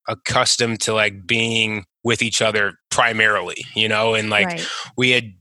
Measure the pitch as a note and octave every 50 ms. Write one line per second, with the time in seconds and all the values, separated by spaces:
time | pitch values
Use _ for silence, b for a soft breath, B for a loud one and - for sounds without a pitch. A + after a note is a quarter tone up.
0 | - - A2 - - - B2 B2+ B2+ - - - B2 A2+ A2+ G#2 - - A2 A2
1 | G#2+ G#2+ G2+ G2 F#2 E2+ A#2+ A2+ A2+ A2+ A2+ A2+ A2 A2 G#2+ G#2 F#2+ _ _ _
2 | - A#2 A#2 - A#2+ A2+ G2 - A#2 A2 G#2+ G#2+ G#2 G2 F2+ _ _ - - -
3 | B2 A#2 A2+ A2 A2 A2 G#2 G2 F2 F2 - - - - - G#2+ A2 A2 G#2+ G#2+
4 | A2 A2+ A2 A2 G#2+ G#2+ G#2+ G#2 G#2 F3 E3+ E2 D#2+ B B B B B B -
5 | B2+ B2+ B2 B2 A#2 G#2+ F#2 _